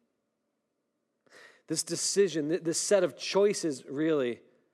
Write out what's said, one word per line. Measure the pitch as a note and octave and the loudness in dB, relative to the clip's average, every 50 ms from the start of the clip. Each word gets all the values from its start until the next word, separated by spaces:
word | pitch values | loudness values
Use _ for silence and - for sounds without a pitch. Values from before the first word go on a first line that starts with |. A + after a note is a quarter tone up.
| _ _ _ _ _ _ _ _ _ _ _ _ _ _ _ _ _ _ _ _ _ _ _ _ _ _ - - - - - _ _ - | _ _ _ _ _ _ _ _ _ _ _ _ _ _ _ _ _ _ _ _ _ _ _ _ _ _ -20 -20 -20 -20 -20 _ _ -6
This | D#3+ D#3+ | -6 -4
decision, | - - E3 - - - - F#3+ G3+ F3+ D3 E3 C#3+ D3+ | -4 -4 -6 -4 -4 0 2 2 2 2 2 -2 -2 -2
th-, | E3 F#3 | -2 -2
this | E3 E3 D#3+ - | -2 -2 -2 -2
set | - - G#3 G3 | 0 2 2 2
of | F3+ D#3 - | 2 2 -2
choices, | - - - - F#3+ G3+ G#3 G3 - - E3 C3+ B2 - | -4 -6 -2 2 4 4 4 2 0 -2 -4 -4 -6 -10
really, | - C#3 C#3 D#3+ E3 D#3 D3 C3 A#2+ A#2 G#2+ - _ _ _ _ _ | -8 -4 -2 0 2 2 2 0 0 -2 -6 -10 _ _ _ _ _